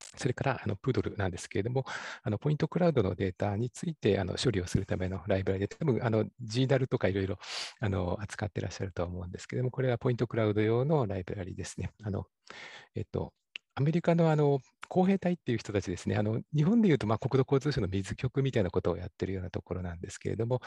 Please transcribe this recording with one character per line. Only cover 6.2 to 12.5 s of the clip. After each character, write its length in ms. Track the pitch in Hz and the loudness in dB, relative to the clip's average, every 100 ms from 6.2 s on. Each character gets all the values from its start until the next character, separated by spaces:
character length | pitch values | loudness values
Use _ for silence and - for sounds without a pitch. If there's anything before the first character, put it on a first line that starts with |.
| 101 - | 0 -6
ジ 220 | 117 117 | -4 0
ー 40 | 131 | 2
ダ 120 | 135 | 2
ル 100 | 131 | 2
と 100 | 131 | 0
か 80 | 95 | 2
い 60 | |
ろ 100 | 98 | 2
い 60 | 95 | -2
ろ、 100 | 98 - - - - | -4 -8 -10 -10 -4
あ 100 | 104 | 0
の、 300 | 95 90 101 | 0 0 -2
扱 260 | 101 - 101 | -6 -6 -4
っ 20 | |
て 100 | 104 | -4
ら 100 | 101 | -6
っ 20 | |
し 80 | - | -6
ゃ 40 | |
る 80 | 98 | -6
と 120 | - | -4
思 180 | 87 90 | -4 -4
う 40 | 87 | -8
ん 40 | |
で 80 | 98 | -10
す 80 | - | -6
け 100 | 123 | -4
ど 60 | |
も、 80 | 127 | -2
こ 100 | - | 0
れ 60 | 131 | 0
は 80 | 120 | 2
ポ 140 | 127 | 0
イ 40 | |
ン 20 | 120 | 0
ト 100 | 123 | 0
ク 100 | 117 | 2
ラ 120 | 107 | 2
ウ 40 | |
ド 100 | 101 | 4
用 220 | 107 117 | 4 2
の 220 | 143 156 104 | 4 2 2
ラ 120 | 95 | -2
イ 40 | |
ブ 140 | 90 98 | -4 -6
ラ 80 | |
リ 100 | 92 | -8
で 80 | 92 | -8
す 180 | - - | -8 -6
ね。 120 | 92 - | -8 -6
あ 80 | 101 | -4
の、 160 | 98 - _ - | -4 -6 _ -20